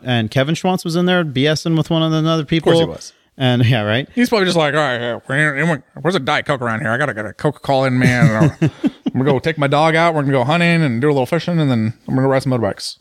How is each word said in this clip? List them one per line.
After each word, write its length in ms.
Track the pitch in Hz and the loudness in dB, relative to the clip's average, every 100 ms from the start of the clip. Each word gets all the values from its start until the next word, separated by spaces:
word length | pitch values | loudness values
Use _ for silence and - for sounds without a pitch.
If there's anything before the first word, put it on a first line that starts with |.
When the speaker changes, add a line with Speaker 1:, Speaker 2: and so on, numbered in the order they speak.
| 123 | -2
Speaker 1:
And 260 | 120 107 | -2 -2
Kevin 240 | - 135 165 | -2 -2 -2
Schwantz 300 | 185 185 175 | -2 -2 -2
was 100 | 165 | -2
in 100 | 180 | 0
there 200 | 180 160 | 0 0
B 200 | 127 143 | 0 0
S 180 | 156 170 | 0 0
ing 100 | 160 | 0
with 140 | 147 | 0
one 120 | 165 | 0
of 120 | 160 | 0
the 160 | 160 156 | 0 0
other 160 | 165 143 | -2 -2
people. 260 | 165 160 | 0 2
Speaker 2:
Of 60 | 165 | 2
course 80 | 165 | 2
he 40 | |
was. 240 | - - - _ - | -4 -16 -20 _ -2
Speaker 1:
And, 240 | 131 123 | 0 2
yeah, 180 | 117 123 | 2 2
right? 260 | 104 113 143 - | 0 -2 -2 -2
Speaker 2:
He's 140 | 240 | 0
probably 160 | 220 185 | 0 0
just 100 | 175 | 0
like, 160 | 151 | 0
"All 60 | 147 | 0
right, 200 | 143 120 | 0 -2
yeah, 200 | 120 110 - | -4 -6 -4
where-, 560 | 131 151 139 165 147 - - | -2 0 0 -2 -2 -6 -6
where's 140 | 143 185 | -2 -2
a 40 | |
Diet 280 | 139 147 - | -2 -2 -2
Coke 120 | 139 | -4
around 200 | 120 110 | -2 -4
here? 100 | 110 | -2
I 80 | 120 | -2
gotta 160 | 143 | -2
get 100 | 107 107 | -4 -10
a 60 | |
Coca-Cola 520 | - 156 - - 135 135 | -4 -4 -4 -2 0 2
in 140 | 127 | 2
me. 80 | 127 | 2
And, 220 | 123 147 | 4 2
uh, 180 | 107 156 - | 4 0 0
<laughs> 300 | 160 - 294 - - | -2 -2 -4 -4 -6
I'm 60 | |
gonna 120 | 123 135 | -2 0
go 120 | 131 | 0
take 220 | 160 151 | -2 -2
my 80 | 139 | 0
dog 260 | 147 160 | 2 2
out. 220 | 160 170 160 | 2 2 2
We're 60 | |
gonna 120 | 139 | 0
go 100 | 139 | 0
hunting 380 | 120 170 170 170 | 2 2 2 2
and 180 | 156 113 | 2 2
do 80 | 147 | 2
a 60 | |
little 140 | 139 127 | 2 0
fishing, 320 | 170 165 170 | -2 0 0
and 100 | 147 | 2
then 240 | 120 110 - - | 0 0 -4 -4
I'm 80 | 131 | 0
gonna 120 | 135 | 2
ride 140 | 131 | 2
some 100 | 131 | 0
motorbikes." 460 | 127 104 - - - | 0 -2 -4 -10 -12